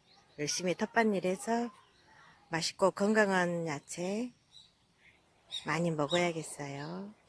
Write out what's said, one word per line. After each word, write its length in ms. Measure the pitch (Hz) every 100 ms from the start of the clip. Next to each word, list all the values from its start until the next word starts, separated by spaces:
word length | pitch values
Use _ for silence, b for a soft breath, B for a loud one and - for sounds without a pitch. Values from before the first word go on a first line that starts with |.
| _ - _ -
열심히 360 | 147 - 180
텃밭일해서 960 | 165 220 226 220 190 185 185 - 233 240 - _ b b b b b _
맛있고 400 | 165 - - 190
건강한 760 | - 202 220 202 190 175 170 165
야채 640 | 143 - - 180 208 247 - _ - - _ _ _ - _ _ _ _ -
많이 260 | 151 156 170
먹어야겠어요. 1200 | 151 143 175 175 165 151 - 143 139 147 180 202 214